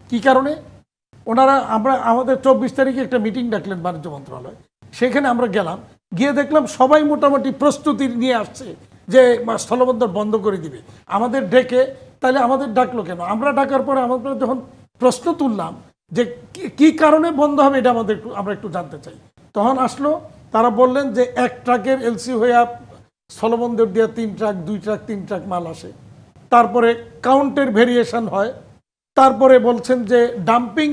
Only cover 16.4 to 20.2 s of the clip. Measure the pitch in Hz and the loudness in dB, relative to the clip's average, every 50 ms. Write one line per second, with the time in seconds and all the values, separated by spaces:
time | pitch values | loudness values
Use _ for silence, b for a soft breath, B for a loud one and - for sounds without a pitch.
16.4 | - - - 381 359 226 - - 294 320 - - 311 302 311 320 320 339 311 269 | -20 -20 -14 -12 -12 -8 2 4 4 4 4 4 4 4 4 4 2 0 0 0
17.4 | 294 294 285 302 277 277 277 262 214 247 233 233 220 196 214 165 - 240 208 202 | 0 2 2 2 2 4 4 2 2 2 0 0 -2 -4 -4 -4 -8 -10 -10 -8
18.4 | 190 202 202 202 226 190 156 175 165 147 - - - - - - - _ _ _ | -8 -8 -8 -8 -10 -10 -8 -10 -10 -10 -14 -20 -20 -20 -20 -20 -20 _ _ _
19.4 | _ _ - 202 208 254 269 254 262 254 - 269 277 294 311 - | _ _ -4 0 0 2 2 0 0 -2 -2 -2 -2 -2 -2 -2